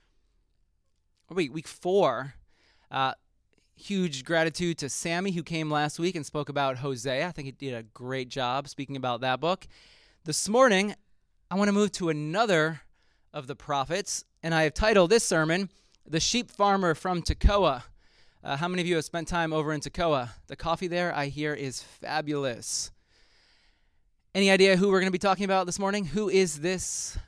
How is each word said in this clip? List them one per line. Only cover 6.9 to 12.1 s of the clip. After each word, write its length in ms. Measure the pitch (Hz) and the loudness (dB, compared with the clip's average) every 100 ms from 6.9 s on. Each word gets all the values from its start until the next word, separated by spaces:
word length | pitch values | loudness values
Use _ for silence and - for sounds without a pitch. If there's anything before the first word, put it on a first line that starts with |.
| 123 135 131 175 | -4 -4 -4 -4
I 40 | |
think 160 | 151 135 | -8 -12
he 40 | |
did 220 | - 135 | -10 -10
a 100 | 117 | -10
great 460 | 110 - 123 131 127 | -12 -12 -8 -6 -6
job 400 | 139 123 135 139 | -4 -2 -4 -6
speaking 260 | - 135 139 | -10 -10 -6
about 240 | 127 117 | -4 -2
that 220 | 131 127 | 0 0
book. 260 | 160 190 - - - _ _ _ | 0 -2 -8 -20 -20 _ _ _
This 240 | 156 147 190 | -6 -4 2
morning, 480 | 233 262 190 208 - _ _ _ _ - | 6 6 6 2 -4 _ _ _ _ -6
I 40 | 185 | 0
want 120 | 202 | 2
to 60 | |
move 180 | 202 202 | 4 2
to 160 | - | 0
another 760 | 170 | -2